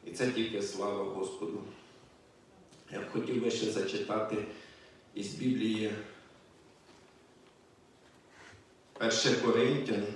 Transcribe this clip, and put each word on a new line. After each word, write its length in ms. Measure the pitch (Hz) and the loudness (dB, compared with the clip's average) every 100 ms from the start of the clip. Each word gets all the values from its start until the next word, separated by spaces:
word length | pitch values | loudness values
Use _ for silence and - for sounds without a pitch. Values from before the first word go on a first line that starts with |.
| - | -10
І 60 | |
це 200 | - 127 | 0 0
тільки 300 | 110 110 104 | 2 0 -2
слава 420 | 98 95 101 101 | -4 -2 -2 -2
Господу. 560 | 98 95 90 - 104 101 95 - - - - - - - - - - - - | -4 -4 -6 -4 -6 -6 -10 -16 -20 -20 -20 -20 -20 -20 -20 -20 -20 -20 -12
Я 80 | 101 | -8
б 120 | 104 | -4
хотів 320 | 113 - 123 | -4 0 0
би 80 | 117 | 0
ще 200 | - 107 | 0 0
зачитати 720 | 104 95 104 - 107 107 107 - - - - - - - | 0 0 -2 -2 -2 0 -2 -6 -10 -18 -20 -20 -20 -14
із 140 | - 98 | -8 -6
Біблії 640 | - 127 107 110 110 107 104 - - - - - - - - - - - - - - - - - - - - - - - - - - - - - - | -2 0 2 2 2 0 -4 -8 -16 -20 -20 -20 -20 -20 -20 -20 -20 -20 -20 -20 -20 -20 -20 -20 -20 -20 -20 -20 -20 -20 -20 -20 -20 -20 -20 -20 0
Перше 360 | 113 - 131 - 120 | 2 4 4 6 6
Коринтян 580 | 120 123 147 - 104 104 | 6 6 4 2 0 -2